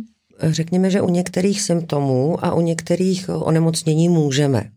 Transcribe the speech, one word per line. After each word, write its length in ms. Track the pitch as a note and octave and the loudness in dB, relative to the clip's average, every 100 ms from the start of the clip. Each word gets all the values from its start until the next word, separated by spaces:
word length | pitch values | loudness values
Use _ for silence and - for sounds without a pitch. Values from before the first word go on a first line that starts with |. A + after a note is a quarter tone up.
| A3 _ _ - | -10 _ _ -4
Řekněme, 480 | D#3+ D#3+ E3 F#3 F#3+ | -2 -2 -2 0 2
že 120 | G3 | 2
u 80 | F3+ | 2
některých 520 | F3 F3+ F3+ G3 G3+ | 0 -2 -2 0 -2
symptomů 840 | - E3+ E3 C#3+ C#3 B2+ D3 - F3 | -2 -2 -2 -2 0 2 0 0 -2
a 80 | |
u 80 | E3+ | 0
některých 680 | E3+ E3 - F3 F#3 F#3 E3+ | 0 -2 -2 0 0 -2 -4
onemocnění 800 | E3 - D#3+ E3 D#3+ D#3 D#3 E3+ | -4 0 2 2 0 0 2 4
můžeme, 600 | E3+ D3 C3+ C#3+ A#2+ - | 2 2 0 0 0 -4